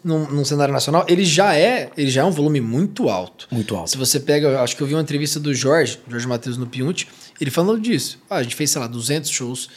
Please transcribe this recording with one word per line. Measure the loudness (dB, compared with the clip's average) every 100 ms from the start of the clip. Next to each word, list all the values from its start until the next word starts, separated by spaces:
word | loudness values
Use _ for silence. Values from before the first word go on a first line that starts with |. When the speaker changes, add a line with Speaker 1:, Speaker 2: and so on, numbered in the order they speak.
Speaker 1:
num, | -2 -2 0
num | -2 0
cenário | 2 2
nacional, | 2 2 2 4
ele | 4 4
já | 4 4 4
é, | 4 2 -4 -2
ele | 0
já | 2
é | 2
um |
volume | 2 2 2
muito | 0 0 0 0 0
alto. | 0 -4 -12 -6
Speaker 2:
Muito | -4 -2 -4
alto. | -4
Speaker 1:
Se | -2
você | 0 0
pega, | 2 2 4
eu | 2
acho | 0 -2
que |
eu | -2
vi |
uma | -2
entrevista | -2 -2 -2 -4
do | -2 0
Jorge, | 2 4 2 -2 -10
Jorge | -6 -4
Mateus | -4 -4 -6
no | -6
Piunte, | -4 -4 -4 -8 -16 -20 -6
ele | -2
falando | 0 2 2
disso. | 2 0 -2 -10 _
Ah, | -4
a |
gente | -4 -2
fez, | -2
sei | -2
lá, | -4
duzentos | -6 -2 -2 -2
shows, | -6 -6 -8 -12